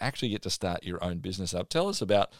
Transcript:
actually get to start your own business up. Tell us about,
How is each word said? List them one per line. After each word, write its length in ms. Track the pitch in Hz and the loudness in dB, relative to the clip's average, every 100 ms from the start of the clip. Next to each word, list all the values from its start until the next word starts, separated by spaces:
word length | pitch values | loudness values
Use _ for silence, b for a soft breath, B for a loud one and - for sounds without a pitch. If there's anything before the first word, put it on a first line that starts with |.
actually 260 | 123 - 123 | -2 -2 -2
get 140 | 101 | -2
to 80 | - | -2
start 340 | - 95 85 | -2 0 -2
your 180 | 85 90 | -4 -4
own 180 | 90 87 | -2 -2
business 340 | 78 95 90 | -4 -4 -2
up. 160 | 90 87 | -2 0
Tell 180 | 160 196 | 0 0
us 140 | 202 | 0
about, 320 | 95 101 101 b | 4 4 4 b